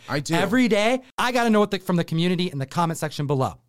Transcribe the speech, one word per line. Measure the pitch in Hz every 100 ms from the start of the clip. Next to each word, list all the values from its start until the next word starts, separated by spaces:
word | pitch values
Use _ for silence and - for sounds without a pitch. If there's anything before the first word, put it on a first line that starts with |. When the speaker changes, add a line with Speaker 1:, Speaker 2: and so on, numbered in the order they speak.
| -
Speaker 1:
I | 143
do. | 147
Speaker 2:
Every | 170 190 247 247
day? | 208 214 254 - -
I | 233
gotta | 254 233
know | 214
what | 208
the, | 196
from | - 175
the |
community | 160 165 175 180 175
in | 139
the | 135
comment | 170 165 160
section | 156 - 143
below. | 139 120 82